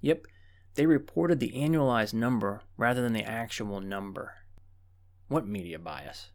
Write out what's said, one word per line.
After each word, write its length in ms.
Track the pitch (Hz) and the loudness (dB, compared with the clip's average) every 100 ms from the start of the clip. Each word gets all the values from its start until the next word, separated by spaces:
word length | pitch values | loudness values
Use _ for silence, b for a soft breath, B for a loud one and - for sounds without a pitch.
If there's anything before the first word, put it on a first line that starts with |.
Yep, 240 | - 160 - b b b b | 2 0 -2 b b b b
they 100 | - | 2
reported 560 | 156 151 - - 170 160 | 4 4 2 0 2 2
the 120 | 117 | 2
annualized 640 | 127 147 160 139 120 107 | 0 2 4 4 4 2
number 480 | 110 120 123 101 104 - - | 0 2 2 0 -4 -12 0
rather 240 | 117 123 | 2 2
than 140 | 123 | 2
the 100 | 113 | 0
actual 560 | 104 110 117 - 104 98 | -2 -4 -6 -6 -6 -6
number. 540 | 98 98 98 92 - - - - - - - - - - - | -6 -6 -6 -8 -12 -14 -20 -20 -20 -20 -20 -20 -20 -20 -4
What 180 | 147 101 | -4 -2
media 320 | 104 85 80 | -8 -8 -10
bias? 520 | 85 139 73 - - | -10 -12 -12 -16 -18